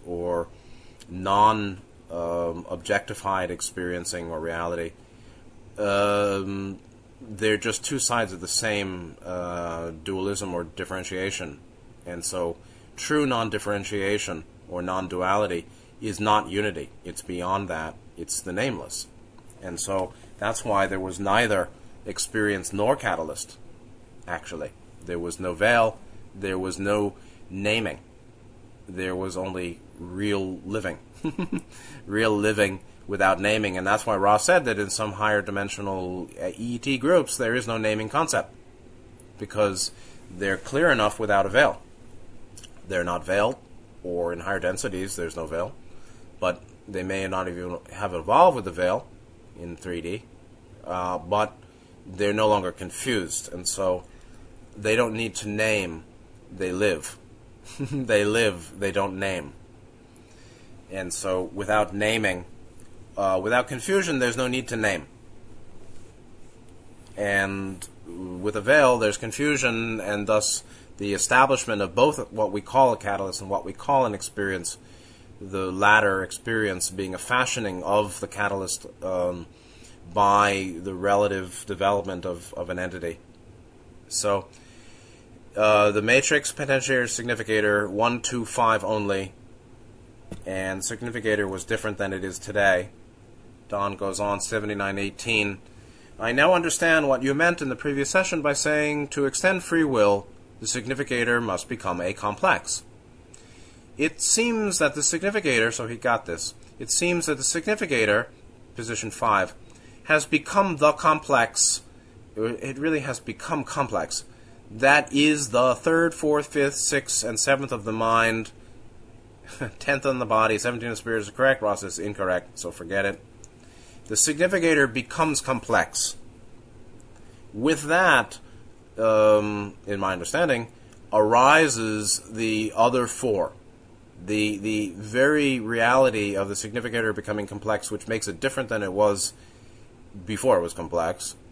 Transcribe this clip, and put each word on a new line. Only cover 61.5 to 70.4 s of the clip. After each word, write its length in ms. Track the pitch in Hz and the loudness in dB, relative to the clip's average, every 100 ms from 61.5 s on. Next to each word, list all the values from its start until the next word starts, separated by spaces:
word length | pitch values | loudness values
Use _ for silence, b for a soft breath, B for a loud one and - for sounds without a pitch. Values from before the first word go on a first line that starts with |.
| 92 101 107 104 101 | -6 0 0 0 0
naming, 500 | 107 113 101 90 87 - - - - - - - | 0 2 0 -2 -8 -18 -20 -20 -20 -18 -12 -2
uh, 220 | 98 95 | 0 0
without 260 | 104 123 123 | 2 0 0
confusion, 520 | 127 - 196 170 135 | -6 0 0 0 0
there's 180 | 123 117 | 0 0
no 100 | 127 | -2
need 200 | 127 120 | -2 -4
to 80 | 117 | -2
name. 320 | 107 87 73 - - - - - - - - - - - - - - - - - - - - - | 0 0 -6 -18 -20 -18 -18 -16 -16 -14 -14 -14 -14 -20 -20 -20 -20 -20 -20 -20 -20 -20 -16 -4
And 720 | 101 98 98 98 98 90 - - - | 2 2 2 -2 -6 -10 -14 -16 -16
with 500 | 85 92 90 101 104 | -12 -10 -6 -4 -2
a 60 | |
veil, 360 | 104 151 131 120 | 4 6 8 6
there's 200 | 107 101 | 2 0
confusion, 800 | 113 - 147 139 127 113 113 110 | -6 -2 0 2 0 0 -2 -4
and 280 | 95 104 101 | -2 -2 2
thus 360 | 107 | 2